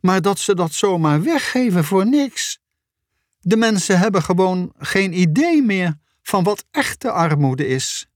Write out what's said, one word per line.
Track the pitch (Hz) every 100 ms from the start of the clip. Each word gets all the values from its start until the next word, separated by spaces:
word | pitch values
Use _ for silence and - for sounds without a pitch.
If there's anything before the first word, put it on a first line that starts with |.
Maar | 185 185
dat | 180 196
ze | -
dat | 185 165
zomaar | - 202 180 156 147
weggeven | 226 320 - 254 247 180
voor | 147 190 202
niks. | 285 277 - - - _ _ _ _ _ _ _ _
De | 175 220
mensen | 226 208 - 185
hebben | 214 190
gewoon | - 180 185 185 180 _
geen | - 196 190 180
idee | 180 165 330 320
meer | 240 196 175 151 _ _
van | - 202
wat | 180 202 -
echte | - 269 - 247
armoede | 180 165 151 139 131 147
is. | 131 - - -